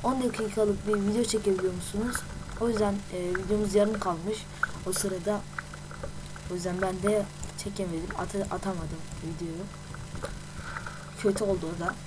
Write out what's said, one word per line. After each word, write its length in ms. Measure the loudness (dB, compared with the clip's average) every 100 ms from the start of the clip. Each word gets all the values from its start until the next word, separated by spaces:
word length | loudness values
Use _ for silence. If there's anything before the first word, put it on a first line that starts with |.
on 200 | 2 2
dakikalık 640 | 2 0 -2 4 4 4 2
bir 60 |
video 300 | 4 4 4
çekebiliyor 500 | 4 4 4 4 2
musunuz? 420 | 0 -2 0 0 -2 -4 -8 -8 0
O 80 | 2
yüzden, 260 | 4 4 2 -2
e, 160 | -4 0
videomuz 460 | 0 2 2 6 6
yarım 240 | 6 4
kalmış 380 | 0 0 0 -4 -4 -4 -4 -2 0
o 40 |
sırada. 480 | 2 2 2 0 0 0 -8 -8 -10 -10 -8 -6 -6 -8 -8 -6
O 20 |
yüzden 280 | -2 -2 0
ben 220 | 0 2
de 220 | 4 4 2 -4 -8 -6
çekemedim, 460 | -6 -4 -2 -2 -4 -4
at-, 360 | -2 -2 -2
atamadım 460 | -2 -2 -2 -4 -6 -6 -6
videoyu. 400 | -6 -4 -4 -6 -8 -8 -10 -10 -8 -6 -6 -8 -8 -8 -8 -6 -8 -8 -10 2
Kötü 220 | 2 4
oldu 260 | 4 2 0 -2
o 20 |
da. 140 | -2 -4